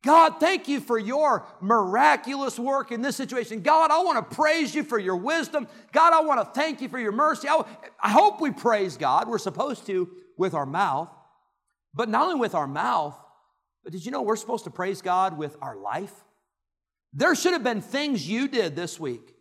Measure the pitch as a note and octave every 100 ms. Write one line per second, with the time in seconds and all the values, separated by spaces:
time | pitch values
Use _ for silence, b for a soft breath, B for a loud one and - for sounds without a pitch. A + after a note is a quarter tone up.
0 | B3+ E4 D#4+ D#4+ E4 F#4+ - C#4 - A3+
1 | G#3 C4+ D4+ G#3 B B F#3+ A#3 F#3 G#3+
2 | D4+ C#4+ C4 C#4 C4+ - B3 C4+ - A#3
3 | C#4 C4 B3 B3 A3 A3 A3+ D#4 D#4+ D#4+
4 | F#4 C4 - - F4+ E4 D4 D4+ D4 A#3
5 | F#3 F3+ A3+ E4 C#4+ D4+ A3+ B B D4
6 | E4 D#4+ D#4 B3+ F#3+ C4+ D#4 C#4 C4 B3+
7 | A3 G#3+ D4+ B3 C#4+ D#4+ - B - _
8 | G#3 A#3 G#4 G#4 D4+ - A#3 G#3+ F#3+ B2+
9 | C#3 D3 A3+ A3 G3 D3 C#4 B3 - F#3
10 | F3+ B B - F#3 D#3+ C3+ D#3+ F#3+ C3+
11 | E3+ - _ _ _ _ _ _ _ C#3+
12 | A3+ A3 E4+ D#4 A3+ E3+ C#3 C#3+ A#3 A3
13 | D3 - - _ _ _ _ _ F#3+ F3+
14 | F3+ C#4 G#3+ A3 A#3 A#3 E3 - F#3 F#3+
15 | F#3 F3+ F#3+ D#3 D3 - C3+ G#2 G2+ C3+
16 | G3 - _ _ _ _ _ _ _ _
17 | _ C#3 D#4+ D#4 F4 F4 B3 G#3+ - C4+
18 | D4 A#3 D3 A3 C#4 C4 F3 C#3+ F3 -
19 | D3+ A#2+ - _